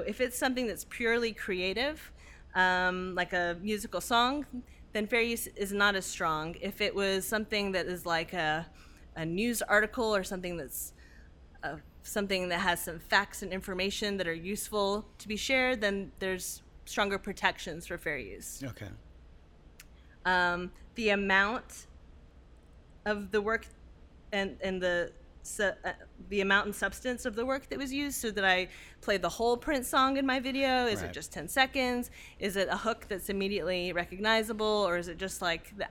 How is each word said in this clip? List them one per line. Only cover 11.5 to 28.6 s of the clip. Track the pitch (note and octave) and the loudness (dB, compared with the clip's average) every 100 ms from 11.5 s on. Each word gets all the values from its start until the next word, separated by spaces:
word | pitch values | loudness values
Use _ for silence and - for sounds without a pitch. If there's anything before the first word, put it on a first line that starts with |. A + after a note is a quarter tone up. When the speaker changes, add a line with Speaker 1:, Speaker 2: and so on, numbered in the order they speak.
| - | -10
Speaker 1:
uh, | D3 D#3+ - - | -8 -8 -12 -18
something | - G#3+ G3+ G3 F3+ | -4 -2 0 0 2
that | F3 | 2
has | F#3+ E3+ | 2 2
some | - E3 | -2 -8
facts | - G3+ G3+ - | 2 2 2 -4
and | F#3+ | -6
information | F#3 F#3+ F#3 F#3+ - G#3+ G3 | -6 -4 -2 0 0 -2 0
that | F3 | 0
are | |
useful | E3 E3+ G3+ - G#3+ G3 G3+ - - | -2 -4 -6 -2 0 2 0 -4 -14
to | G3 | -8
be | G#3 | -4
shared, | - C4 B3+ B3 | 2 2 4 2
then | G#3 G3 G3 - | 0 0 -4 -6
there's | F#3+ F#3 - - - - - | -4 -2 -6 -10 -14 -20 -6
stronger | - G3+ G3 | 0 0 0
protections | G3+ F#3 F#3+ F3 - E3 - | -4 0 0 0 -4 -10 -8
for | E3+ | -6
fair | E3+ C#3+ | -4 -4
use. | G#2 F#2 - - | -6 -10 -12 -10
Speaker 2:
Okay. | C#3 - G2 G#2+ - - - - - - - - - - - - | -10 -8 -12 -12 -18 -20 -20 -20 -20 -20 -20 -20 -20 -20 -20 -6
Speaker 1:
Um, | F3+ F#3 F3+ F3 F3+ - - | 0 4 4 0 -4 -10 -14
the | - A3 | -2 2
amount | G3+ G3 F#3+ G3+ B3 - - - - - - - - - - - - - - | 2 6 6 4 0 -6 -16 -18 -20 -20 -20 -20 -20 -20 -20 -20 -20 -20 -8
of | G#3 G#3 G3+ | -2 -2 0
the | G#3 | 0
work | G#3 A3+ - - - - - - - | 2 0 -2 -16 -20 -20 -20 -20 -4
and, | G3+ G3 C3+ | -2 -2 -2
and | F#3+ F#3 | -4 0
the | F3+ F3 E3+ - - - | 2 2 0 -6 -20 -18
su-, | - - G3 - | -10 -2 0 0
uh, | F#3 - - - F#3 | -4 -6 -12 -18 -4
the | G3+ | 0
amount | F#3+ G3 G#3 | 4 4 4
and | |
substance | G3+ G3 - B3+ B3 | -2 -4 -2 -4 -4
of | B3+ | -4
the | G#3+ B3+ | -2 -2
work | C4+ - | -2 -4
that | - | -6
was | C4+ | -4
used. | C4+ C#4+ C4 | -4 -4 -4
So | A3+ | -4
did | G3+ | 0
I | F#3+ F#3 | 4 4